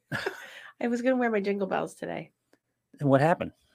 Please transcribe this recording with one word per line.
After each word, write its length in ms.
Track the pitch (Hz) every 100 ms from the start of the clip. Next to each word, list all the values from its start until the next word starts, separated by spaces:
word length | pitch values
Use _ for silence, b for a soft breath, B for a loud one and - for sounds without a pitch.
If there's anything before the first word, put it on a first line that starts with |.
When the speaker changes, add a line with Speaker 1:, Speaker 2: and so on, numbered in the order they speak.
| _
Speaker 1:
<laughs> 200 | B B B B B B -
I 80 | 240
was 140 | 233
gonna 120 | 240 254
wear 140 | 240
my 80 | 214
jingle 300 | 196 202 190
bells 260 | 190 165
today. 380 | - - - 160 _ _ _ _ _ _ -
Speaker 2:
And 100 | 143
what 120 | 135
happened? 320 | 151 180 87 - _